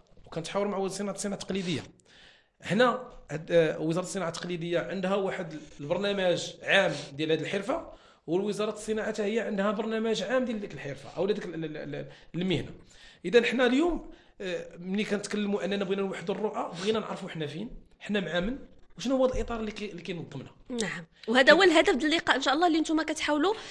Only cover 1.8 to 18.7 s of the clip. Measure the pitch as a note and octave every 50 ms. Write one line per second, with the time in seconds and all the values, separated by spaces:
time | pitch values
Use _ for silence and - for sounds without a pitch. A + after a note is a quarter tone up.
1.8 | - - - _ _ _ - - - - - _ _ _ _ _ - - F3 A3+
2.8 | B3+ A#3+ A3 - - - - - - - D3 D#3 E3 - F3 E3+ D#3+ D3+ - -
3.8 | D#3 D#3+ E3 F#3 F3 F3 - G3 F3 E3 E3 - - F3 F3+ E3 E3+ F3 E3+ D#3
4.8 | - E3+ F3 G3 F3+ F#3 G3 G3+ G3 F#3 - - F3 D#3 D#3 D3+ - - - -
5.8 | C#3+ C#3+ F3 F3+ G3+ G3+ G3+ G3 F#3 F3+ E3 C3+ - - - - G#2 C3+ E3+ G3
6.8 | F#3 E3 - - - - C#3 D3 D#3 D3+ D#3+ D3+ C#3+ - G3 G3+ - B3 D#4+ E4
7.8 | - - - - - - - _ - D3+ E3 F#3+ G3+ G#3 F#3 G3+ G#3+ A3 G#3 -
8.8 | - A3 G#3+ A3 G3 A3 G#3+ A3 G#3 G3+ A3+ A3+ G3 G#3 G#3+ F#3+ G3 G#3+ G3+ G3
9.8 | G#3+ A3 A3 A3 A3 A3+ G#3+ F3+ F3+ G3+ B3+ C4 B3 B3 A3+ G#3 G3+ - - -
10.8 | - - - - - - - D#3 F#3+ G3+ G3+ G3+ - F3+ D#3+ D#3+ D#3+ D#3 D3+ D3
11.8 | C#3+ C#3+ C#3+ C#3+ C#3 - - - - - - E3 F3+ F#3+ E3 A#2+ - - - -
12.8 | - - - - - - - - - F#3 G#3 A#3 A#3 A#3+ A3 C4 B3+ A#3 B3+ C#4
13.8 | E4+ F4 D#4 - - - - - - _ _ - G3+ F#3 E3+ D#3+ - - - E3+
14.8 | F3 F#3 F#3+ G#3 G3+ - G#3 G3 G3+ - G#3 G#3 G#3 G3+ G3+ - F3 F#3+ G3+ G3+
15.8 | G3 F3+ G3 G3 G3 F#3+ - - E3 G#3 F#3 F#3+ G#3+ G#3+ - A#3+ D4 - E3+ E3
16.8 | F#3+ G#3+ A3 G#3+ - - F#3+ - G3 F3+ - D#3+ D3+ C#3+ C#3+ F3 A3 B3+ - -
17.8 | - - - _ - - G#3 G3+ F3+ D#3 E3 F3 F#3 A3+ C4+ C#4 - -